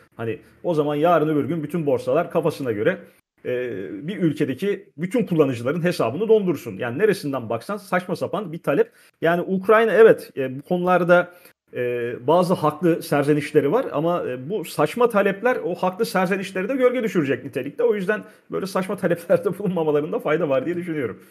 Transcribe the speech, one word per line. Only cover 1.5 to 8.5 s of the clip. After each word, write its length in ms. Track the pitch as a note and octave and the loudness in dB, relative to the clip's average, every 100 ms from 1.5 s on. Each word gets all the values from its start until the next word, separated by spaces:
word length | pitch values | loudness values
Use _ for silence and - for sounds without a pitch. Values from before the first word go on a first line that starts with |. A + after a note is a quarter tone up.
| E3+ | -4
bütün 240 | D3 F3+ C#3+ | -4 -4 0
borsalar 440 | A#2+ B2 C#3+ F3 | 0 0 0 0
kafasına 420 | F3 D#3 - C3 | 0 -2 -2 -4
göre, 260 | G#2 B2+ F#3+ - _ _ _ | 0 0 -2 -8 _ _ _
e, 60 | - B2 B2 G#2+ F#2+ G2 D3+ | -6 -4 -4 -6 -8 -10 -10
bir 80 | G3 | -2
ülkedeki 760 | E3+ C#3+ C3+ B2+ G3 G3 - - | -2 0 -2 -2 -4 -4 -8 -10
bütün 300 | F#3 B3 F#3 | -4 -2 0
kullanıcıların 580 | D#3+ C3+ A#2 A#2 E3+ | 2 2 0 -4 -2
hesabını 440 | E3+ - A#2+ C#3+ G#3+ | -2 0 -2 -2 2
dondursun. 480 | A3 F#3 C#3+ A#2+ F#2 | 2 2 -2 -6 -8
Yani 220 | A#2+ B2+ | -6 0
neresinden 500 | G#3+ G3 D3 C3+ A2+ | 2 2 -2 -6 -4
baksan 280 | A2+ - G#3 | -6 -6 -10
saçma 400 | - F3+ F#3 E3 | -4 -4 -2 -4
sapan 360 | B2 F3 G3 | -4 -4 -6